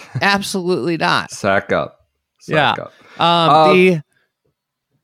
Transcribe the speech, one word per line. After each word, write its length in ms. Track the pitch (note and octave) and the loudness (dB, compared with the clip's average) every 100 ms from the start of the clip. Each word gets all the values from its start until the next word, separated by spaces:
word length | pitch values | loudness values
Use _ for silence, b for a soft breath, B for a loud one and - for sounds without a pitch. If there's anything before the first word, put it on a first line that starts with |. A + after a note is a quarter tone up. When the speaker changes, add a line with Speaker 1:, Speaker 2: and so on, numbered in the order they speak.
| - | -12
Speaker 1:
<laughs> 100 | B2 | -4
Speaker 2:
absolutely 760 | F#3+ G3+ G3+ F#3+ F3+ E3 D3 D#3+ | 0 -2 -4 -6 -4 -4 -2 -2
not. 340 | E3+ C#3 - | -2 -2 -4
Speaker 1:
Sack 400 | - G2+ G2 - | -6 0 0 0
up. 340 | F2 - _ _ _ _ _ | -4 -4 _ _ _ _ _
Sack 360 | - D#3 C3 - | -6 -2 0 -2
Speaker 2:
Yeah. 60 | |
Speaker 1:
up. 360 | - _ - - | -8 _ -14 -4
Speaker 2:
Um, 300 | E3+ E3+ D#3+ | 0 2 2
Speaker 1:
Uh, 240 | D#3 D#3 | 4 4
Speaker 2:
the, 300 | F3+ F#3 E3 - _ _ _ _ _ _ _ _ _ | 4 4 2 -4 _ _ _ _ _ _ _ _ _